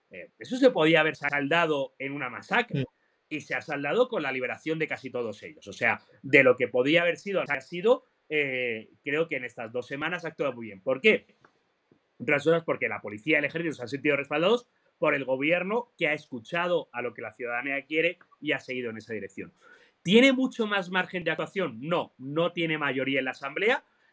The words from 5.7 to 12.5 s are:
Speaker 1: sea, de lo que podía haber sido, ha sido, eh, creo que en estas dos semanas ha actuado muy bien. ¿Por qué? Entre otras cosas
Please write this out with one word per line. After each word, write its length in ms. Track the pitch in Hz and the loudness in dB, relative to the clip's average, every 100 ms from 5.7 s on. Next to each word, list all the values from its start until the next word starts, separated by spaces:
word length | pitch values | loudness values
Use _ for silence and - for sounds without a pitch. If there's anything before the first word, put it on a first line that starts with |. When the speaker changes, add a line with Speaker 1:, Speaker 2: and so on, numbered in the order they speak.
Speaker 1:
sea, 300 | 98 120 104 _ - | -2 0 0 _ -16
de 220 | 135 139 | 4 6
lo 100 | 131 | 8
que 140 | 123 120 | 6 2
podía 320 | 123 131 170 | 2 4 4
haber 160 | 175 165 | 2 -2
sido, 240 | 202 185 | -2 -2
ha 200 | 139 143 | -2 -4
sido, 420 | - 175 202 269 _ _ - | -6 -2 2 2 _ _ -4
eh, 640 | 151 139 127 123 110 104 _ | -2 0 -2 -2 -4 -8 _
creo 240 | 143 147 165 | -4 -2 -2
que 100 | 139 | -4
en 100 | 123 | -8
estas 260 | - 113 | -10 -8
dos 140 | 120 120 | -8 -6
semanas 400 | 139 160 180 165 | -6 -6 -6 -8
ha 20 | |
actuado 240 | 156 143 | -4 -4
muy 140 | 120 110 | -4 -10
bien. 160 | 98 | -8
¿Por 180 | - 131 | -4 2
qué? 240 | 214 185 - _ _ _ _ _ _ _ _ - | 4 4 0 _ _ _ _ _ _ _ _ -8
Entre 160 | 123 | 0
otras 100 | 147 | 2
cosas 180 | 156 | 4